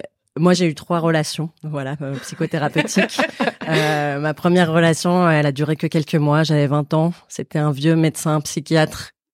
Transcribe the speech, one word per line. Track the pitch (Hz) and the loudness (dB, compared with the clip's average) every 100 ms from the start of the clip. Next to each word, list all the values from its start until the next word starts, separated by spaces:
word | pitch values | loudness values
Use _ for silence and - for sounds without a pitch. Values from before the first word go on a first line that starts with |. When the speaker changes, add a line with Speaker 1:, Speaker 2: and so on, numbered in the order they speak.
| - _ _ 151 | -10 _ _ 0
Speaker 1:
moi, | 175 | 2
j'ai | 180 175 | 4 0
eu | |
trois | 143 - 170 | -2 -4 -2
relations, | 165 160 151 - 160 - | 0 0 -2 -6 -8 -10
voilà, | 156 147 135 147 | -10 -8 -6 -8
euh, | 139 135 | -8 -10
psychothérapeutiques. | - - 160 160 147 - - 196 - - 320 | -10 -6 -4 -2 0 0 0 0 0 0 -4
Speaker 2:
<laughs> | - 233 - 156 | -2 -4 -4 -2
Speaker 1:
Euh, | 156 151 151 147 143 | 0 0 0 -2 -2
ma | 151 | -4
première | 147 175 180 165 | -2 2 4 4
relation, | 165 165 160 180 180 175 | 4 2 2 2 2 4
elle | 151 | 4
a | 147 | 2
duré | 135 151 156 | 0 -2 -2
que | 160 | -2
quelques | 165 - | -2 0
mois. | 160 147 151 | 0 2 2
J'avais | 156 151 143 | 2 2 2
vingt | 147 143 | 0 0
ans. | 156 165 - _ | 0 0 -2 _
C'était | - 139 156 | -12 -6 -2
un | 151 | -2
vieux | 135 160 165 | 0 2 2
médecin | 160 - 160 151 | 2 0 -2 -2
psychiatre. | - 165 147 160 156 - - _ _ | -2 -8 0 2 2 -2 -16 _ _